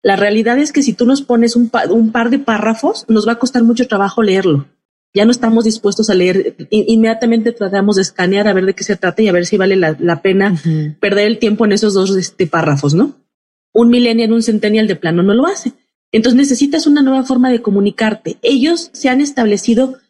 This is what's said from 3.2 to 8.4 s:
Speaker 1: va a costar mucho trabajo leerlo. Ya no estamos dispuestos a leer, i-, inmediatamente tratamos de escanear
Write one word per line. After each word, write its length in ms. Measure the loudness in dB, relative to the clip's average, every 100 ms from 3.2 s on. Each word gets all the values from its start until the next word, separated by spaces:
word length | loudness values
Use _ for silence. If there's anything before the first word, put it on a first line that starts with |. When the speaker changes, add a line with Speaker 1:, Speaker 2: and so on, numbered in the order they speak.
| 0
Speaker 1:
va 60 |
a 60 | -2
costar 240 | -2 0
mucho 240 | 0 0 -2
trabajo 340 | -2 -2 0
leerlo. 460 | 0 0 0 -2 -4 _ _ _ _
Ya 120 | 0 2
no 60 |
estamos 320 | 2 0 2
dispuestos 460 | 0 -2 -4 -2 -2
a 40 |
leer, 420 | 0 2 0 -4 -8 -4
i-, 240 | -2 2
inmediatamente 580 | 2 2 0 0 0 -2
tratamos 440 | -4 -4 -2 0 0
de 80 |
escanear 440 | -2 -2 -2 0